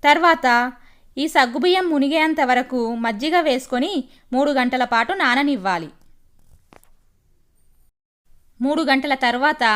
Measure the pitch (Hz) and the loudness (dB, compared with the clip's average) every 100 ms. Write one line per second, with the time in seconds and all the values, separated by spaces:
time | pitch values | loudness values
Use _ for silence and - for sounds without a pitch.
0 | 285 302 339 330 269 240 247 254 - - | 4 4 4 2 2 0 0 -8 -20 -20
1 | _ - 302 311 254 233 359 370 370 302 | _ -6 -2 2 0 0 0 0 0 0
2 | 277 311 311 311 269 254 247 254 226 233 | 0 0 0 0 0 0 0 -4 -4 -4
3 | 233 208 285 349 311 262 262 247 302 370 | -4 -4 0 0 2 -2 -2 -4 -2 -4
4 | 254 - _ 247 285 269 247 254 247 226 | -8 -14 _ -2 0 0 0 -2 0 0
5 | 233 392 349 247 285 269 190 180 160 - | 0 -2 0 0 0 -2 -2 -4 -6 -18
6 | - - _ _ - - _ - _ _ | -20 -20 _ _ -20 -20 _ -20 _ _
7 | _ _ _ _ _ _ _ _ _ _ | _ _ _ _ _ _ _ _ _ _
8 | _ _ _ - _ _ 247 311 302 269 | _ _ _ -20 _ _ -2 -2 0 0
9 | 277 - 247 240 285 302 233 | 0 -2 0 0 0 0 0